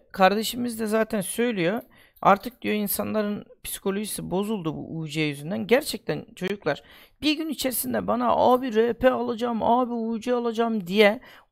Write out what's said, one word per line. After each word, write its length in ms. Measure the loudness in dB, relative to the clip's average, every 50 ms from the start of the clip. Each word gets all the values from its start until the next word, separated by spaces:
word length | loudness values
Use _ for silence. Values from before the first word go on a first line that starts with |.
| _ _
kardeşimiz 680 | 0 4 4 4 4 4 -2 -4 -4 -4 -6 -6 -6 -6
de 60 | -4
zaten 360 | -2 0 0 0 0 -2 -4
söylüyor. 600 | -4 -4 -2 -2 -2 0 0 0 0 0 0 -2 -6 -10 _ _ -20 _ _ 0
Artık 400 | 4 4 4 4 2 -6 -12 _
diyor 140 | -4 -4 -2
insanların 680 | -2 -2 -4 -4 -4 -4 -4 -2 -2 -2 -2 -4 -8 -10 -14 -20 _ -14
psikolojisi 680 | -12 -10 -6 -4 -4 -4 -4 -4 -6 -8 -8 -8 -4
bozuldu 440 | -4 -4 -2 -2 -4 -4 -4 -4 -6
bu 220 | -6 -8 -10 -8 -8
U 100 | -8 -6
C 140 | -2 -2
yüzünden. 460 | -2 -2 -2 -6 -8 -8 -6 -4 0 4
Gerçekten 580 | 4 4 2 2 -6 -8 _ -6 -6 -6 -6 -12 -12
çocuklar 480 | -8 -6 -6 -6 -4 -2 -2 -2 -4 -4 -20 -20 -20 -20 -20 _ -4
bir 160 | -2 0 0 0
gün 120 | -2 -6
içerisinde 580 | -4 -2 -2 -2 -2 -2 -4 -4 -4 -4 -2 0
bana 240 | 0 0 2 2
"Abi 440 | 4 6 6 6 6 4 2 0 2
R 180 | 2 2 2 2
P 160 | 4 4 4
alacağım, 540 | 4 2 -2 -4 -4 -4 -4 -2 -2 0 2
abi 300 | 2 4 4 2 0 -2
U 260 | -4 -4 -4 -6 -6
C 140 | -4 -2 -2
alacağım." 540 | -2 -2 -2 0 0 0 0 0 -2 -2 0
diye 320 | 4 6 6 6 6 2 -6 -18 -20 -20 -14 _